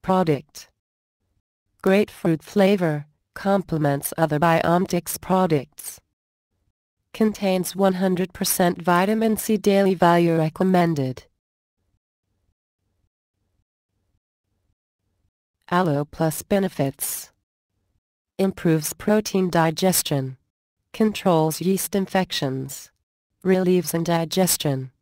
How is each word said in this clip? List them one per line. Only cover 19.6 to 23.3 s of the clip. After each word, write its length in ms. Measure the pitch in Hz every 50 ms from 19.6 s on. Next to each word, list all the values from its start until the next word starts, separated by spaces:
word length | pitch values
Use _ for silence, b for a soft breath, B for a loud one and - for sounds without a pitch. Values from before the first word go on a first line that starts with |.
| 160 165 160 - - 190 170 - - - 151 139 131 131 131 _ _ _ _ _ _ _ _ _ _ _
Controls 680 | - - 220 214 208 - - 196 170 160 156 160 156 -
yeast 340 | 165 185 190 185 - - -
infections. 960 | 202 190 - - 190 180 - - - - 135 131 131 135 135 - - - - _ _ _ _ _ _ _ _